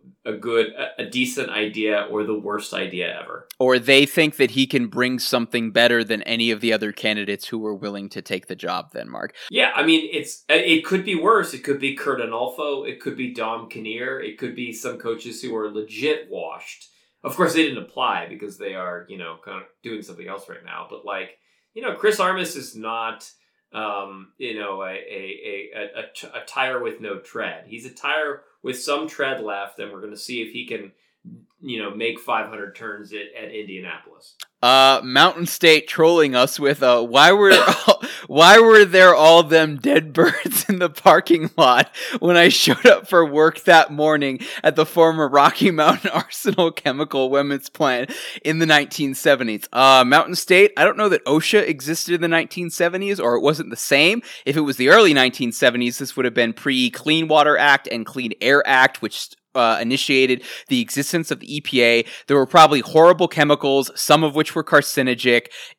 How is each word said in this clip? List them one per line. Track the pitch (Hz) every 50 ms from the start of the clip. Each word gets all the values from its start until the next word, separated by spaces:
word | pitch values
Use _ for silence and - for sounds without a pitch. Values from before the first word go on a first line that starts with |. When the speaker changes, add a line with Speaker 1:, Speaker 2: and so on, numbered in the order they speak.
| _ _ _ _ -
Speaker 1:
a | 113
good, | 107 98 110 117 117 113 110 -
a, | - - - - - -
a | 110
decent | 98 117 127 127 123 - 139 123 -
idea | - 107 107 107 104 110 107 107 104 101 101 -
or | 107 104 104
the | 101 107
worst | 104 - 101 104 107 - - 107
idea | 98 95 90 90 90 87 85 - -
ever. | - 80 82 - - - - -
Speaker 2:
Or | 127 127 127 127
they | 113 127 139 139 143
think | - - 175 156 151 - -
that | 135 120
he | 120 135 135
can | 131 - 131 120 107
bring | 98 120 123 123 127 120
something | - - - 123 117 - - 120 113 113
better | 98 113 117 120 120 117
than | 113 107 113 104
any | - - 117 117 117 117
of | 113 104
the | 117 113
other | 110 107 107 104
candidates | 101 - - 110 107 104 101 101 101 95 -
who | - - 110
were | 107 107 104
willing | 98 107 104 101 101 101 101
to | - -
take | - - 101 92 - -
the | 95
job | 90 - 85 90 87 78 _
then, | - - 57 57
Mark. | 62 50 - - - - - -
Speaker 1:
Yeah, | - - - -
I | - - 151
mean, | 160 160 160 156 -
it's, | 170 151 - - - - _ -
it | 151 160 - 175 160 160 -
could | - 190 185 180
be | 180 190
worse. | 160 160 202 226 202 175 - -
It | 127
could | - 143 139 139
be | 139 139 139
Curt | 135 - 143 131 120
Onalfo. | 117 110 113 117 123 127 - - 151 147 143 135 - -
It | - -
could | - 143 131
be | 131 127 123
Dom | 123 117 113 113 113 113 113 107
Kinnear. | - 113 110 110 110 117 123 131 135 131
It | - 107 110
could | - 135 120 -
be | 120 123 117
some | 110 - - 123 113 -
coaches | - 117 113 110 - 120 107 -
who | - 123 113
are | 110 107 107
legit | 101 107 107 107 107 110 127 151 151 - - -
washed. | - - 117 107 - - - - - - _ _ _ _ _ _ _ _
Of | - - -
course, | - 175 165 -
they | 160
didn't | 160 143 127 110 95
apply | - - 127 127 117 101 87 85 90
because | 98 - 104 101 98 -
they | 101 98 95
are, | 95 90 90 87 87 87 -
you | 98
know, | 92 87 82 82 - _
kind | - 98 95
of | - _ _ _ -
doing | 117 113 104
something | 101 - 90 87 90
else | 92 95 101 - -
right | 92 - 90
now. | 87 82 82 - -
But, | - - -
like, | 101 98 95 95 92 - _ _ _ _ _ _ _
you | - 220
know, | 254 233 -
Chris | - - 214 208 202
Armas | 185 185 185 185 180 165 -
is | 143 127 - -
not, | 110 110 113 117 117 113 113 113 - - - _ _ _ _ _ _ _ _ -
um, | 110 107 104 101 98 98 98 98 95 95 _ _ -
you | 135 120 110 107
know, | 104 101 98 95
a, | 95 92
a, | 92
a, | 98 95 - 104 98 95 95 101 - - 107 101 98 101 - -
a, | 110 104 101 - 117
a | 110 - -
t-, | - - - -
a | 120 -
tire | - - 135 131 131 131 123
with | 120 113 107 113
no | 113 104 98 92
tread. | - - - 120 107 90 80 - -
He's | - 110 117 123
a | 127
tire | - - - 143 151 156 151 147 143 - _ _ _ _
with | - 131 127 127
some | - 151 143 147 156 156
tread | - - 143 135 135 123
left, | 110 104 98 98 98 98 - -
and | 107 101
we're | 101 95
gonna | 101 104 107
see | 104 - - 127 120
if | 110 107
he | - 120 123
can, | - 117 104 98 95 _ _ _ _ _ _ _ - 117 117 _ _ _ _
you | - 135 120 110
know, | 104 101 98
make | 107 117 117 113 -
five | - - 117 113 107 107
hundred | 110 104 101 98 95
turns | - 113 107 101 104 101 92
at, | 104 104 101 - - 113
at | 113 -
Indianapolis. | - 107 104 95 92 92 90 87 80 - - _ _ _ _ _ _ - - _ _ _
Speaker 2:
Uh, | - 123 131 135 135 135 135 - -
Mountain | 127 127 139 156 185 147 165 175
State | 170 - - - 165 160 156 156
trolling | - - - 160 165 175 170 156 139 127
us | 123 127 139 - -
with, | 147 139 139 -
uh, | 135 127 123 120
"Why | 117 120 117 139 151 170
were, | 196 208 202 196 190
<laughs> | 185 - - - - - 220 - - - - - - -
why | - 135 143 165 180 208 226
were | 226 226 220 214 208
there | 180 170 190 185 185 170
all | 156 156 160 165 170 170
them | 143 160 160 156 156 147
dead | 135 - 285 285 165 160 156
birds | 135 165 170 175 - - - - - - - -
in | 202 180
the | 180 170
parking | 147 - - 196 160 175 - - 339 160 156 - -
lot | - 151 127 123 123 147 - - - - - 330 233
when | - 170 175
I | 170 170 165
showed | 139 - - - - - -
up | 247 185 - - -
for | 185 175 165
work | 147 143 151 156 160 160 -
that | - 180 170 160 151 -
morning | 147 147 151 156 156 147 143 139 131 131 - - - - -
at | 151 135
the | 151 160
former | - - 170 165 165 160 160 151 135
Rocky | 135 143 139 165 - - - 196
Mountain | 170 156 151 165 - - - 185
<laughs> | -
Arsenal | 160 - - - - - 220 - - 175 165
Chemical | 165 - - 143 127 139 151 147 - 139 131 131
Women's | 139 139 143 143 139 139 - -
Plant | - - 160 139 127 123 123 - 269 - - - - - -
in | 156 160 160
the | 165
nineteen | 156 156 147 143 - - - 147 139 135
seventies?" | - - 160 139 123 131 113 107 101 - -
Uh, | - 120 135 135 135 131 127
Mountain | 123 139 156 - - 180
State, | 160 - - 185 185 202 202 -
I | -
don't | 156 202 -
know | - 214 208
that | 180 151 -
osha | 127 143 156 160 - - 208
existed | 196 - 160 135 131 147 165 - - 165 175
in | 170
the | 170 170
nineteen | 165 165 160 - - 175 175 170
seventies, | - - 175 175 175 190 196 202 202 190
or | - 120 120
it | 113
wasn't | - 143 156 147 156 117
the | 113
same. | - - - 143 139 151 175 214 240 - - - - -
If | - 143
it | 156
was | 151 143 131
the | - 127 135
early | 175 226 214 175 147
nineteen | 139 127 127 123 - 131 120
seventies, | 113 - 143 127 117 120 123 120 117 -
this | 139 - -
would | 135 127
have | 123 113
been | 123 120 113
pre-Clean | 113 - - 143 135 127 127 120 - - - 151 156 160 160 156
Water | 151 151 147 151 147
Act | - 135 143 139 135 - -
and | 120 117 110
Clean | - - 135 123 113 - -
Air | - 123 139 143 -
Act, | - 135 127 131 139 - -
which, | - 107 - - - - _ _ _ _ -
uh, | 131 120 113 110 80
initiated | 117 117 131 131 - - 139 131 131 127 127 123 - - - - - -
the | 139 123
existence | 117 - - 139 143 - - 170 160 -
of | 143 -
the | - - 143
E | 151
P | - - - 127
A. | 120 117 117 117 117 - - - -
There | - 139
were | 143 131
probably | - - 175 156 147 147 135
horrible | 107 117 151 156 165 175 180 160 180 160
chemicals, | - 160 147 147 147 143 - 139 135 139 131 - -
some | - - - 151 156
of | 160 151 139
which | 156 156 - -
were | 170
carcinogenic, | 156 - 165 147 143 - - 143 131 127 123 117 123 127 120 120 - - - - - - -